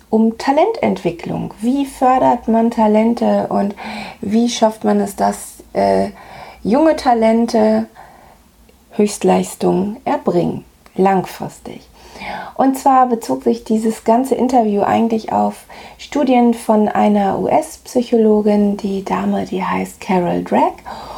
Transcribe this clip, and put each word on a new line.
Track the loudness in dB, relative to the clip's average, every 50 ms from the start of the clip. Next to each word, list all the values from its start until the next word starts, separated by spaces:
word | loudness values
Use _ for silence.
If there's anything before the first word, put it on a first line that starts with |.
| -8 -2
um | 2 2 2 2 0 -2
Talententwicklung. | -2 0 2 2 2 2 0 0 -2 -2 -2 -2 -2 -4 -6 -6 -8 -8 -6 -6 -8 -8 -8 -6
Wie | -2 -2 0 0 -2
fördert | -4 -2 0 2 2 4 4 4 2 2 0 0 0
man | 2 2 2 2
Talente | 2 2 2 4 4 4 2 2 0 0 0 0 0 0 0 0
und | -2 -2 -2 -2 -4 -8 -12 -12 -12 -12 -12 -14 -14 -10
wie | -6 0 2 2 2 2
schafft | 0 2 2 0 0 0 0
man | 0 2 2
es, | 0 -2 -2
dass, | -2 0 0 -2 -4 -8 -18 -20 -20 -16 -8 -2
äh, | 0 2 2 2 2 0 -2 -6 -12 -18 -20 -20 -20 -20 -20 -14 -8
junge | -2 0 2 4 4 4 2
Talente | 2 2 2 2 4 4 4 4 2 2 2 2 2 2 4 2 0 -2 -4 -10 -20 -20 -20 -20 -20 -20 -20 -20 _ _ _ _ _ _ _ _ _ _ _
Höchstleistung | -2 0 0 0 0 0 0 2 2 2 0 -4 -6 -4 -2 0 0 0 -2 -4 -6 -6 -4
erbringen, | -4 -4 -2 -2 -2 0 0 0 -2 -4 -8 -12 _ _ _ _ -10 -2
langfristig? | 0 2 2 2 2 -2 -4 -8 -12 -12 -12 -14 -16 -18 -18 -18 -18 -20 -20 -20 -20 -20 -20 -20 -16 -14 -12 -12 -12 -14 -12 -8
Und | -4 -2 -2 -2 0
zwar | 2 2 4 4 4
bezog | 2 0 -4 -4 -4 -6 -4
sich | -2 -2 -2 -2 -2
dieses | -4 -2 -2 -2 -2 -4 -2 0
ganze | 0 2 2 2 0 0
Interview | 0 0 2 2 2 2 2 0 0
eigentlich | 0 0 2 0 0 0 -2 -2 -4 -2
auf | -2 0 0 -2 -4 -6 -16 -20 -20 -20 -20 -20 -20 -20
Studien | -12 -6 -4 -2 2 2 4 4 4 2 2
von | 0 0 0 2 2 2 0
einer | 0 2 2 2 2 2 0 0 -2 -2
U-S-Psychologin, | -2 0 0 0 0 -2 -8 -18 -10 -4 -2 -2 -2 2 2 4 4 4 4 4 2 2 2 2 2 0 0 -2
die | -4 -6 -6 -6 -6
Dame, | -4 -4 -2 -2 -2 -2 -4 -4
die | -4 -4 -4
heißt | -4 -2 -4 -4 -4 -6 -10 -10
Carol | -4 -2 0 0 0 0 -2 -2
Drake. | -2 0 0 2 2 0 0 -4 -14 -16 -16 -14 -14 -16 -14